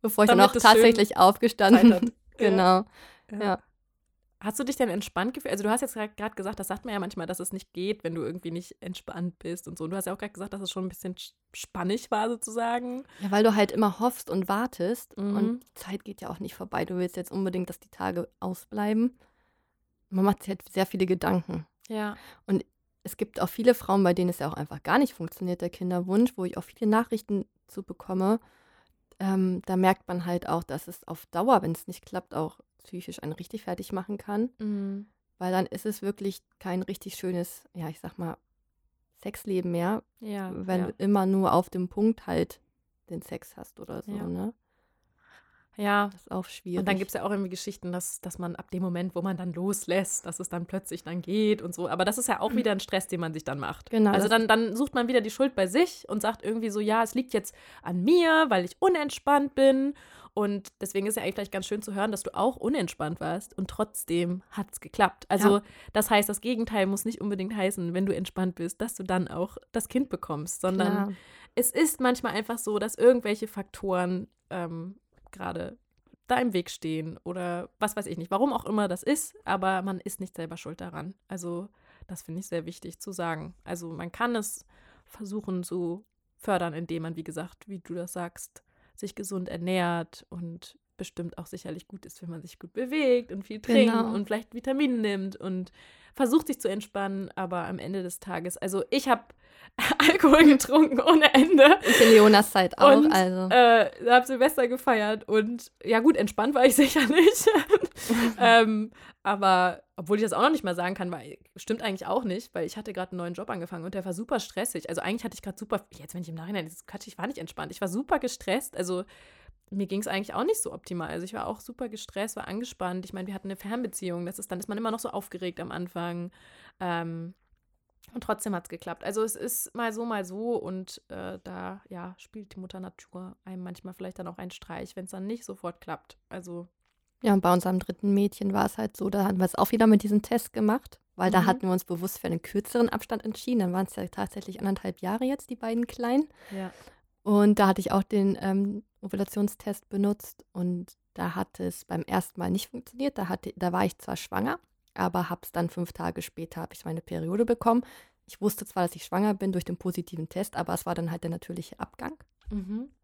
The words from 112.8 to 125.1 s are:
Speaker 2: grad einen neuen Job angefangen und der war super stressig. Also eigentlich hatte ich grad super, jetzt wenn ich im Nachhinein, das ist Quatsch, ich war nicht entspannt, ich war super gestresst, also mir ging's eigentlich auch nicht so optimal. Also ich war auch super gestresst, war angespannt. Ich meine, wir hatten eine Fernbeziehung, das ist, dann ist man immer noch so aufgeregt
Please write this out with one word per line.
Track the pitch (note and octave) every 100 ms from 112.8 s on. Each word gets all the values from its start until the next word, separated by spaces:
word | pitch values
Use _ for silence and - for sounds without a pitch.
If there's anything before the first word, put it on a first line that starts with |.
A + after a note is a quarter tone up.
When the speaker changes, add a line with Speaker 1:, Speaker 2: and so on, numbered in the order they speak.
| G#3+
Speaker 2:
grad | F#3+ F#3
einen | F3+
neuen | F3
Job | F3 -
angefangen | F3 E3+ F3 E3+
und |
der | F#3+ F#3
war |
super | F3 A3+ B3
stressig. | - - A#3 F3 -
Also | E3+
eigentlich | - A3+
hatte | A#3 -
ich |
grad | - -
super, | G#3+ G3+ - -
jetzt | D3
wenn | F3
ich | E3+
im | E3
Nachhinein, | E3+ G3+ D#3+
das | E3+
ist | -
Quatsch, | G3+ -
ich | -
war | F#3+
nicht | C#4
entspannt, | E3 - D#3
ich | -
war | F#3+
super | G3 D4 D#4
gestresst, | B3 - - A3 - -
also | F3+ F3+ - - - _ - _ _
mir | G3 F#3+
ging's | G3 G#3+
eigentlich | F#3+ G#3
auch | - D4
nicht | A4
so | -
optimal. | - - F3+ D#3
Also | D#3+ F#3
ich |
war | A3 -
auch | G#3+
super | - A#3+ -
gestresst, | G#3+ - G3 A3 -
war | -
angespannt. | G3+ B3 - F3+ F3+ F#3
Ich |
meine, | F#3+ F#3
wir |
hatten | G3 G3
eine | F#3+
Fernbeziehung, | G3+ A#3 A#3 - F#3 F3 F3
das | -
ist, | -
dann | F3+
ist | E3+
man | G#3
immer | A3+
noch | A3+
so |
aufgeregt | E3+